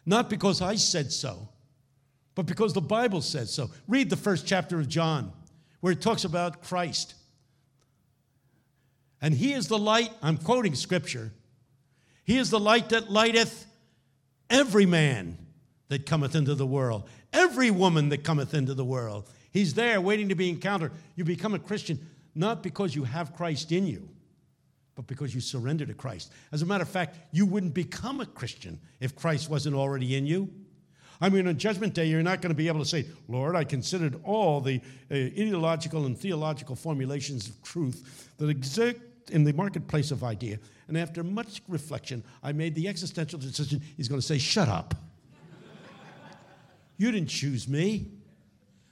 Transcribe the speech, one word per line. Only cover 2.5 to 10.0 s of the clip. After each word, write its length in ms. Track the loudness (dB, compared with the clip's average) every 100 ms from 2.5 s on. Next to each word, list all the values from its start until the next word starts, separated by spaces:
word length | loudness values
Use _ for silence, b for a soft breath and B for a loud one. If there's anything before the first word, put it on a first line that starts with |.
| 0 2
the 80 | 2
Bible 400 | 0 2 2 0
says 320 | -2 -4 -4
so. 180 | -4 -6 B 0
Read 240 | 2 2
the 60 | 0
first 300 | 2 0 2
chapter 340 | 0 2 -2
of 80 | 0
John, 440 | 0 0 0 -4 -10 -20 b b b
where 120 | 0
it 80 | 2
talks 240 | 2 0
about 360 | 0 0 -2 -4
Christ. 520 | -6 -2 -2 -4 -6 -12 _ _ _ _ _ _ _ _ _ _ _ _ _ _ _ _ _ _ _ _
"And 140 | 0
he 180 | 2 2
is 160 | 0 0
the 100 | 0
light," 340 | 4 2